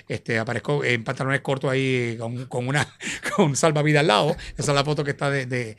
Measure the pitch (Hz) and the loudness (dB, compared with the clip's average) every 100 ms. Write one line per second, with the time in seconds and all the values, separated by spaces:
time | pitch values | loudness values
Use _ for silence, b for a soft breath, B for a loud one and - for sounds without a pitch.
0 | B 110 - 113 113 117 - 147 127 120 | B -8 -2 -2 0 -4 -2 0 0 0
1 | 113 131 135 135 - 135 139 131 131 127 | -2 -4 -2 -2 0 -2 0 0 0 0
2 | 120 113 117 120 127 127 123 143 - - | -2 -4 -6 -8 -6 -4 -2 0 -2 -4
3 | - - - - 170 131 170 151 147 147 | -10 -8 -4 2 4 4 2 4 4 4
4 | 156 208 151 170 B B 139 143 139 147 | 6 4 4 0 B B 0 2 2 0
5 | 143 139 143 139 127 127 113 | -2 -2 -2 -2 -2 -4 -6